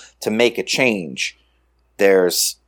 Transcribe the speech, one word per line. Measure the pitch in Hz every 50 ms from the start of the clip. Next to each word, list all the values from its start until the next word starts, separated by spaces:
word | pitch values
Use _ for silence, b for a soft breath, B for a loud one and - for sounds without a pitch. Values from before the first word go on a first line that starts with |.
| B B B B
to | - 113
make | 107 113 120 117 -
a | 120 -
change, | - - - 135 123 110 98 85 71 64 - - - - _ _ _ _ _ _ _ _ _ _ _ _
there's, | - 101 98 98 92 92 87 85 - - - - _ _